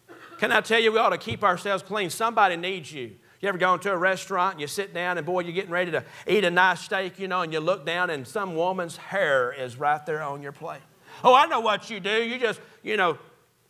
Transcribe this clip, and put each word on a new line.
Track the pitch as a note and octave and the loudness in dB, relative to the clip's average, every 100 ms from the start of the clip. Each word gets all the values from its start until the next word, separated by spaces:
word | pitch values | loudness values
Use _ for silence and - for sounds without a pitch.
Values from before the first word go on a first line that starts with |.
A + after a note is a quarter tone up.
| - - - E4+ | -20 -20 -16 -2
Can | D#4 | 2
I | A3 | 2
tell | - A#3 | 4 4
you, | A3+ | 4
we | A3 | 4
ought | A#3 | 2
to | F3 | 2
keep | A3 A3+ | -4 0
ourselves | G3+ F3+ G3+ F#3+ | 2 2 0 -4
clean. | - G#3 F3 | -2 -4 -2
Somebody | - A3+ A3+ G3 E3+ | -2 0 4 4 4
needs | F3+ F#3+ C#3 | -4 -6 -8
you. | D3 A#2 F#2+ _ _ | -12 -12 -14 _ _
You | G3 | -2
ever | F#3 | 2
gone | F#3 F3+ | 2 2
to | G3+ | 0
a | F3+ | 0
restaurant | F#3 F#3 - F#3+ F#3+ | 0 0 -2 0 0
and | E3+ | -2
you | C#3+ | -6
sit | G3+ G3 | -6 -6
down | E3+ F3+ F3 | -4 -4 -4
and, | D#3 | -2
boy, | F3+ | -4
you're | F3 | -4
getting | E3+ F3+ | -6 -4
ready | E3+ F3+ | -2 0
to | D3+ - - - | -2 -6 -8 0
eat | G#3+ | 2
a | F3+ | 4
nice | F3 F#3 E3+ | 4 4 2
steak, | - G3 F#3 F3 | -2 -4 -4 -8
you | F#3+ | -4
know, | F#3 | -4
and | E3 | -2
you | D#3 | -2
look | D#3+ F#3+ D#3 | -2 -2 -2
down | E3+ F3+ | -2 -2
and | D3 A#2+ | -4 -6
some | G#3+ F#3+ D#3+ | -6 -4 -2
woman's | F3 F#3 E3+ - | -2 -2 -6 -10
hair | - F#3+ E3 C3+ B2 | -6 0 2 2 2
is | C#3 B2+ A#2+ | -4 -8 -2
right | D3 D3+ D3+ | 0 0 -2
there | D#3 | -6
on | D3+ C#3+ | -6 -8
your | C#3+ | -12
plate. | C#3+ D#3+ D3+ - _ - - | -12 -14 -14 -18 _ -20 2
Oh, | B3 B3+ | 6 8
I | D#4+ | 6
know | C4+ | 2
what | A3+ G3+ - | 0 -2 -4
you | G#3+ | -6
do. | F#3+ A3 | -2 -2
You | A#3 B3 | -2 -2
just, | A3+ F#3+ - _ | -2 -4 -12 _
you | F#3+ G#3 | -4 0
know, | F3+ C#3+ - _ _ _ | 2 0 -8 _ _ _